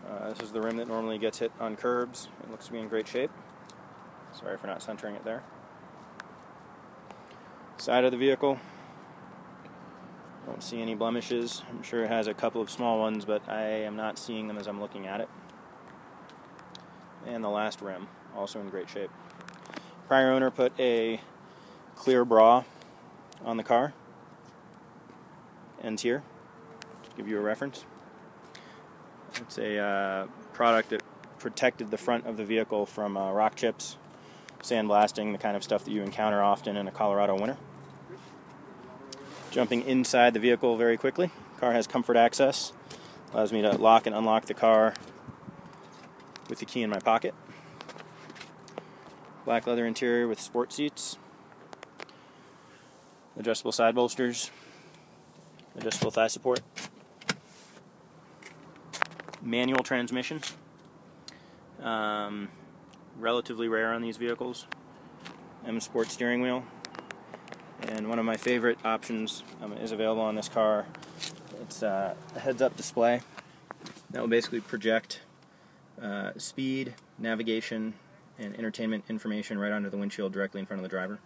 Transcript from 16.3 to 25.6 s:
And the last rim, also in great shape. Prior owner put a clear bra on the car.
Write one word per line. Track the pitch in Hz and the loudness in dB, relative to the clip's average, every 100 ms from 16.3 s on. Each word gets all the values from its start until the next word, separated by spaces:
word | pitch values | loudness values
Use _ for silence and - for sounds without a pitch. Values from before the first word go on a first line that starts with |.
| - - - - - - - - - - | -20 -20 -20 -20 -20 -20 -20 -20 -14 -8
And | 117 | -4
the | 107 | -2
last | 104 107 - | 0 0 -2
rim, | 101 92 98 - - | -8 -10 -12 -16 -14
also | 104 98 110 | -8 -6 -6
in | 98 | -8
great | 95 85 | -8 -8
shape. | 104 95 - - - - - - - - - - | -8 -8 -10 -20 -18 -18 -18 -16 -16 -16 -20 4
Prior | 135 131 | 6 6
owner | 131 131 | 6 2
put | 131 127 - | 2 2 4
a | 127 117 113 113 - - - - - - - | 2 4 2 -2 -8 -20 -20 -20 -20 -20 -20
clear | - - 127 | -2 4 6
bra | 120 110 110 123 - - - - - - - - | 8 10 12 10 4 -18 -20 -20 -20 -20 -20 -10
on | 123 113 | -6 -4
the | |
car. | - 120 143 - - - - - - - - - - - - - - - - - | 4 4 4 -4 -20 -20 -20 -20 -20 -20 -20 -20 -20 -20 -20 -20 -20 -20 -20 -20